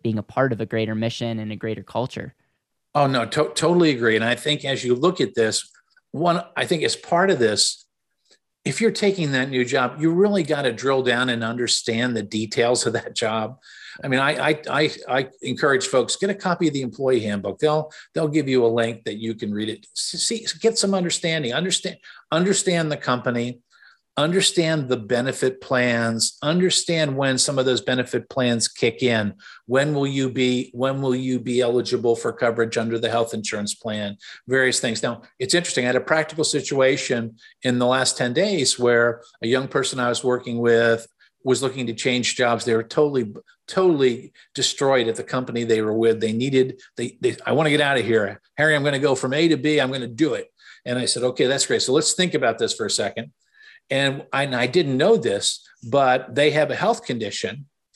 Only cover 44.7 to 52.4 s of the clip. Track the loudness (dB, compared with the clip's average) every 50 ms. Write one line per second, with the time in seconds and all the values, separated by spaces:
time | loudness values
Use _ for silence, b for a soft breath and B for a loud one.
44.7 | -2 0 2 2 4 2 2 0 -2 -4 -6 -4 -4 -4 -4 -4 -4 -4 0 2
45.7 | 2 2 2 0 2 2 4 4 4 2 0 -2 0 0 0 2 4 4 2 2
46.7 | 0 B B B B -8 -8 -8 -6 -2 -2 -2 -2 -2 -2 0 2 2 4 4
47.7 | 4 2 2 2 2 0 2 2 2 2 2 0 -6 -10 _ _ -2 0 2 2
48.7 | 4 2 2 0 0 2 2 2 2 0 0 -2 0 2 4 4 2 2 2 2
49.7 | 2 2 2 0 -2 -6 -8 -6 -2 0 0 0 0 -4 -8 -12 _ B B B
50.7 | B B B -4 -4 -2 -2 -2 -2 0 -2 -2 0 2 2 2 2 0 0 0
51.7 | 0 0 2 2 2 2 2 0 0 0 0 0 2 0